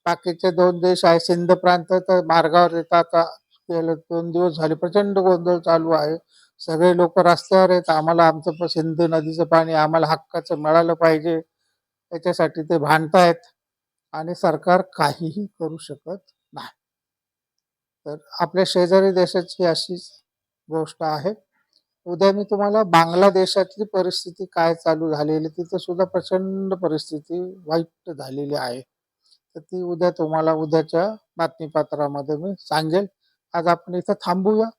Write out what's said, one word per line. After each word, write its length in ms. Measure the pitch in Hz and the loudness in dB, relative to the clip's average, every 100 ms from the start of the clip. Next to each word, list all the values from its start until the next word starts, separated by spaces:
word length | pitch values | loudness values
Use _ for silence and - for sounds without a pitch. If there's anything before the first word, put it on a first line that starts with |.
| 170 | -6
बाकीचे 440 | 170 180 165 190 | -4 -4 -2 -2
दोन 280 | 170 180 175 | 2 2 2
देश 240 | 180 180 | 0 2
आहे, 160 | 175 170 | 4 2
सिंध 320 | 170 175 175 | 2 -2 2
प्रांत 380 | 180 180 180 160 | 2 4 2 2
तर 320 | 185 185 185 160 | -2 2 0 4
मार्गावर 480 | 165 160 175 175 | 4 6 6 4
येतात. 300 | 165 160 170 165 | 2 2 2 2
आता 160 | 170 165 - _ _ - | 0 -2 -6 _ _ -6
गेले 260 | 170 165 | -4 -2
दोन 360 | 160 _ 170 170 | -6 _ -6 -4
दिवस 260 | 165 180 156 | -2 -2 0
झाले 180 | 156 160 | -4 -2
प्रचंड 420 | 175 208 202 196 | 0 0 0 2
गोंधळ 380 | 185 180 170 175 | 2 2 2 -2
चालू 300 | 170 165 165 | 2 0 2
आहे, 240 | 160 151 165 _ _ _ _ | 0 0 -6 _ _ _ _
सगळे 360 | - 160 180 175 | -6 2 4 4
लोक 220 | 170 185 | 2 4
रस्त्यावर 500 | 175 170 - 190 185 | 4 2 2 4 4
आहेत, 200 | 180 175 | 2 2
"आम्हाला 360 | 160 156 170 165 | 0 2 4 4
आमचं 300 | 160 165 160 | 4 -6 -6
प-, 120 | 170 | -4
सिंध 340 | 170 160 156 | -4 -4 -2
नदीचं 400 | 170 165 156 160 156 | 0 0 -2 -4 2
पाणी 260 | 165 160 160 | 2 4 0
आम्हाला 300 | 151 160 151 | 2 2 0
हक्काचं 520 | 160 _ 170 165 156 | -2 _ -10 -6 -4
मिळालं 360 | 151 165 170 160 | 2 2 2 2
पाहिजे," 400 | 165 160 160 165 165 _ _ _ _ _ _ | 2 2 0 -4 -6 _ _ _ _ _ _
याच्यासाठी 500 | 170 180 170 160 - | -6 -6 -2 -2 -2
ते 160 | 156 170 | -2 -2
भांडतायत 720 | 147 156 160 190 175 170 _ _ _ _ _ _ _ | 2 0 2 4 4 2 _ _ _ _ _ _ _
आणि 200 | 156 160 | -12 -10
सरकार 480 | 175 175 160 180 180 185 | -4 -2 -2 0 0 0
काहीही 520 | - 147 143 165 196 202 _ | -4 -4 -4 -8 -8 -12 _
करू 180 | 160 160 | -12 -10
शकत 400 | - 139 - 190 _ _ _ | -16 -18 -14 -16 _ _ _
नाही. 160 | - - _ _ _ _ _ _ _ _ _ _ _ _ _ 151 | -18 -18 _ _ _ _ _ _ _ _ _ _ _ _ _ -16
तर 100 | 151 _ - | -16 _ -6
आपल्या 240 | 165 180 185 | -4 -2 0
शेजारी 440 | 185 175 190 196 | 0 4 4 4
देशाची 520 | 185 175 185 175 - | 2 0 -2 -6 -2
अशीच 440 | 175 160 - 175 - _ _ _ _ _ _ | -2 -2 -6 -12 -14 _ _ _ _ _ _
गोष्ट 340 | 160 156 - | -8 -8 -6
आहे. 300 | 160 151 165 214 _ _ _ _ _ _ 175 | -6 -4 -6 -8 _ _ _ _ _ _ -12
उद्या 260 | 170 196 | 0 2
मी 100 | 202 | 2
तुम्हाला 380 | 202 202 202 208 | -4 -2 0 0
बांगलादेशातली 1000 | 202 170 165 175 196 190 185 196 180 - | 2 2 2 4 4 4 0 0 -2 -6
परिस्थिती 600 | 208 190 180 180 185 170 185 | -6 -2 -2 -4 -12 -14 -8
काय 220 | 175 165 | 0 0
चालू 360 | 165 165 160 160 | 0 -2 0 -2
झालेली, 380 | 147 151 156 160 | -2 -2 -2 -4
तिथं 300 | 156 170 180 | -10 -8 -8
सुद्धा 260 | - 175 | -8 -4
प्रचंड 680 | 185 185 - 185 190 190 190 | -2 -4 -4 -4 -4 -6 -6
परिस्थिती 680 | 185 170 151 - 156 _ 170 185 190 156 | -4 -4 -4 -8 -14 _ -10 -10 -14 -4
वाईट 440 | 165 165 _ - | -4 -4 _ -18
झालेली 420 | 147 135 135 143 | -16 -12 -10 -6
आहे, 260 | 143 127 123 | -6 -6 -10
तर 800 | - _ _ _ _ _ _ 165 | -16 _ _ _ _ _ _ -20
ती 220 | _ 185 | _ -10
उद्या 280 | 180 175 175 | -8 -2 -2
तुम्हाला 420 | 175 160 160 160 | -2 -4 0 0
उद्याच्या 540 | 156 156 160 160 165 196 220 _ - | -2 0 0 0 -2 -4 -6 _ -6
बातमीपत्रामध्ये 1000 | 165 _ 156 156 147 143 143 143 139 151 | -6 _ -6 -4 -4 -4 -6 -6 -6 -6
मी 160 | 180 190 | -6 -12
सांगेल. 460 | - 151 160 175 202 _ _ _ _ | -4 -4 0 -2 -2 _ _ _ _
आज 120 | 170 170 | -2 0
आपण 280 | 170 - | 0 -2
इथं 200 | 180 170 196 | -8 -6 -6
थांबूया. 440 | 190 185 190 214 226 | -4 -2 0 0 -2